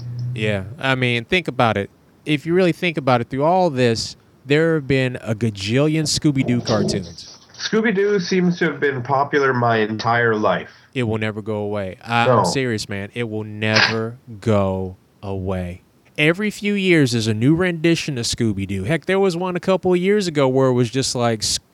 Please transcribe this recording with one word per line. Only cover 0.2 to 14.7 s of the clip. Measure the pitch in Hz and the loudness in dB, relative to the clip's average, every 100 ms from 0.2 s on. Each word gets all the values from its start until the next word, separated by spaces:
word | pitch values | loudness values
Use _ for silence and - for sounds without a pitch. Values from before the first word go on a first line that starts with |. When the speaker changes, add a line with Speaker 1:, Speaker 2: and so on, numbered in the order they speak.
| - - | -6 -4
Speaker 1:
Yeah, | 107 101 95 143 | -2 -2 -4 -4
I | 135 131 | -2 0
mean, | 127 120 | 2 0
think | 113 185 160 | 0 -2 -2
about | 123 120 101 | 0 2 2
it. | 95 _ _ _ - | -2 _ _ _ -4
If | 147 160 | -2 0
you | |
really | 180 180 | 2 2
think | 151 180 160 | 0 -4 -2
about | 131 123 | 2 0
it, | 117 | 0
through | 131 151 | -2 2
all | 185 175 | 2 2
this, | 127 120 110 - - _ _ 127 | 2 2 2 -4 -12 _ _ 0
there | 147 165 160 | 2 2 0
have | 131 | 0
been | 135 127 123 | 0 0 -2
a | 107 | -6
gajillion | 104 113 98 98 127 151 156 | -2 -2 -2 0 2 2 2
Scooby-Doo | 147 - 156 135 127 123 | 0 0 0 2 0 0
cartoons. | 117 107 101 104 85 - - - - | 0 0 0 -2 -6 -14 -20 -20 -20
Speaker 2:
Scooby-Doo | - - 220 226 190 202 202 | -12 -2 0 2 2 2 0
seems | 175 185 180 170 | 0 0 2 2
to | 170 | -2
have | 139 | 0
been | 147 127 | -2 -2
popular | 123 135 139 147 135 | 0 0 2 2 2
my | 123 120 110 | 2 2 2
entire | 107 107 117 120 117 107 | 0 -2 0 2 2 2
life. | 101 87 - - _ | 0 0 -4 -18 _
Speaker 1:
It | 131 | -4
will | 117 110 | -2 -2
never | 110 107 | -4 -6
go | 104 107 | -6 -4
away. | 104 104 95 - | -4 -4 -6 -8
I, | - 117 120 | -2 2 4
Speaker 2:
No. | 117 | 4
Speaker 1:
I'm | 90 | 4
serious, | 139 127 107 - | 0 -2 -4 -6
man. | 98 101 | -10 -8
It | 120 117 | -8 -6
will | 107 107 | -6 -8
never | 107 110 107 - 113 113 123 - 107 | -4 0 2 2 0 -6 -8 -16 -6
go | 113 104 98 | 0 2 2